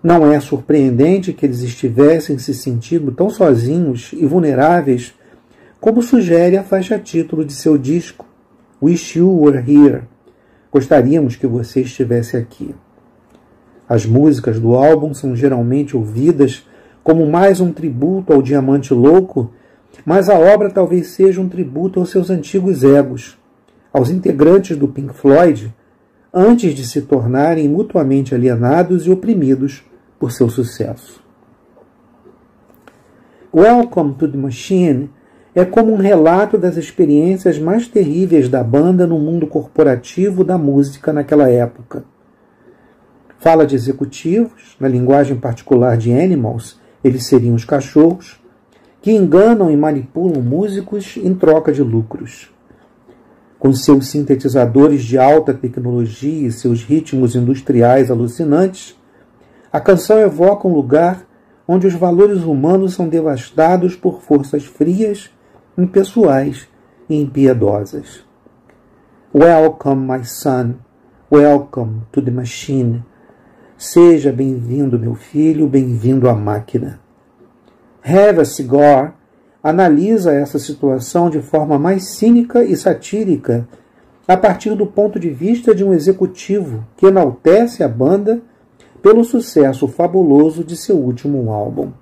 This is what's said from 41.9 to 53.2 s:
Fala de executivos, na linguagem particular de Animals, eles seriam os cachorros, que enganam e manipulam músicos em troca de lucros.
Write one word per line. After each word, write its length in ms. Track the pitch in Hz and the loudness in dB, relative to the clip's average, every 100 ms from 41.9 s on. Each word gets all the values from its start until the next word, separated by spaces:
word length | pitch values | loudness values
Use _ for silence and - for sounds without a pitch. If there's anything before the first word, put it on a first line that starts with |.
| - - _ _ _ _ _ _ _ _ _ _ _ _ _ | -16 -16 _ _ _ _ _ _ _ _ _ _ _ _ _
Fala 300 | 165 165 143 | 2 4 2
de 80 | |
executivos, 1040 | 135 117 131 139 - 160 196 226 _ _ _ | 0 -4 -6 -8 -8 -4 -2 -2 _ _ _
na 80 | 135 | -4
linguagem 500 | 123 123 139 139 123 | -2 2 2 2 -4
particular 600 | 120 117 - 127 123 120 | -6 -10 0 2 2 0
de 160 | 113 | 0
Animals, 680 | 123 185 165 113 120 - _ _ _ | 0 0 0 -4 -8 -14 _ _ _
eles 240 | 135 131 - | -2 -2 0
seriam 300 | 127 117 113 | 0 2 -2
os 80 | |
cachorros, 760 | - 143 127 151 165 180 - _ _ _ _ _ _ _ | -2 -4 0 2 2 0 -14 _ _ _ _ _ _ _
que 100 | 202 | -2
enganam 600 | 220 180 170 214 226 175 | 0 4 4 4 4 2
e 40 | 147 | 2
manipulam 640 | 151 143 123 160 180 147 | 0 -4 -6 -4 -4 -2
músicos 760 | 120 147 208 196 190 208 196 - | -4 -4 -4 -6 -8 -10 -10 -6
em 180 | 185 | -4
troca 380 | 185 160 156 156 | 2 2 4 0
de 100 | 139 | -2
lucros. 680 | 127 113 110 - 113 - - _ _ _ _ _ _ _ | -2 -2 -4 -12 -16 -20 -20 _ _ _ _ _ _ _